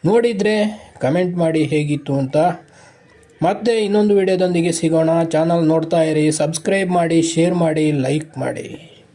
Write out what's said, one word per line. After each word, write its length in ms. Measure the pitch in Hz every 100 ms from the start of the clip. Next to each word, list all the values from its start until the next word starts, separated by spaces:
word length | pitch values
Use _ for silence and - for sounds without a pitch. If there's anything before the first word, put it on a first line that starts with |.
| 160
ನೋಡಿದರೆ 880 | 233 240 202 208 214 214 - - -
ಕಾಮೆಂಟ್ 360 | 131 170 185 175
ಮಾಡಿ 260 | 165 160
ಹೇಗಿತ್ತು 520 | 143 151 147 143 143 139
ಅಂತ. 220 | 135 151 175 170 - - - _ _ - - -
ಮತ್ತೆ 420 | 165 202 214 226 208
ಇನ್ನೊಂದು 300 | 208 208 196
ವಿಡಿಯೋದೊಂದಿಗೆ 560 | 190 185 185 175 170
ಸಿಗೋಣ. 380 | 165 165 160 160 165
ಚಾನಲ್ 440 | 165 156 165 170 156
ನೋಡ್ತಾ 360 | 160 160 170
ಇರಿ, 280 | 160 151 151
ಸಬ್ಸ್ಕ್ರೈಬ್ 580 | 151 156 165 - 196 185
ಮಾಡಿ, 320 | 180 170 165
ಶೇರ್ 320 | 165 165 170
ಮಾಡಿ, 380 | 180 165 156 156
ಲೈಕ್ 460 | 147 131 151 156 -
ಮಾಡಿ. 680 | - 110 - - - - -